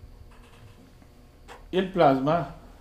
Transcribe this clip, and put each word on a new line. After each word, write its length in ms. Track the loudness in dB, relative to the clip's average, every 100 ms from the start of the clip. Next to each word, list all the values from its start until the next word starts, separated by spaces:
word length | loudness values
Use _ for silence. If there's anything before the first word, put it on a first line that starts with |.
| -20 -20 -20 -20 -20 -20 -20 -20 -20 -20 -20 -20 -20 -20 -20 -20 -6
el 220 | -4 -2
plasma 640 | 4 4 4 0 -2 -4 -12 -20 -20